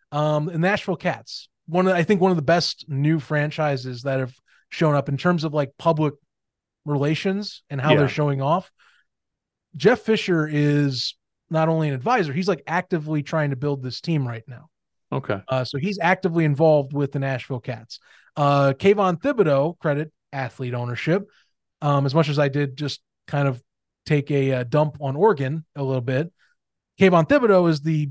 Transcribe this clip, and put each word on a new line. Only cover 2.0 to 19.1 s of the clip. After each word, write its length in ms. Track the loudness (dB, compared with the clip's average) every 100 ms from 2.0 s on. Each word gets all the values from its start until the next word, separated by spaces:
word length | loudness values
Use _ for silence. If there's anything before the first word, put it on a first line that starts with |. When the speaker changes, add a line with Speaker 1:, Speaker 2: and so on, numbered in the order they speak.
Speaker 1:
think 160 | 2 4
one 100 | 4
of 60 | 2
the 60 |
best 420 | 2 2 2 -6 -6
new 300 | 0 2 0
franchises 840 | 0 -2 -2 -2 -2 -2 -6 -8
that 180 | -4 -2
have 140 | -4 -8 _ _ _
shown 260 | 0 2
up 140 | 2 0
in 80 | -2
terms 260 | 0 0
of, 100 | 0
like, 200 | -2 -4 -2
public 360 | 0 2 0 -4 _ _ _ _ _ _
relations 800 | -4 -2 0 0 -2 -4 -6 -14 _
and 120 | -4
how 120 | 0
Speaker 2:
Yeah. 60 | 2
Speaker 1:
they're 100 | 0
showing 320 | 0 -2 -2
off. 300 | -2 -2 -4 _ _ _ _ _ _ _ _ _ _ 0
Jeff 240 | 2 2
Fisher 460 | 2 0 2 0 2
is 680 | 2 2 4 2 -2 -6 -10 _ _ _
not 180 | 0 2
only 200 | 2 0
an 60 |
advisor, 380 | -2 0 0 0
he's, 160 | -2 -2
like, 140 | -2 -2
actively 560 | -4 -2 -4 -2 -4
trying 280 | -2 -2 -2
to 60 | -2
build 260 | -4 -4
this 180 | -8 -8
team 260 | -4 -2 -2
right 180 | -6 -14
now. 220 | -20 -20 _ _ _ _
Speaker 2:
Okay. 300 | -6 -4 -6 -4
Speaker 1:
Uh, 160 | -4
so 120 | -4 -4
he's 200 | -6 -2
actively 440 | 0 0 0 0
involved 480 | 0 2 4 4 0
with 180 | -4 -4
the 80 | -4
Nashville 400 | -4 -6 -6 -10
Cats. 400 | -8 -12 -14 -20 _ _ _ 0
Uh, 360 | 2 4 2
Kayvon 460 | 2 2 4 2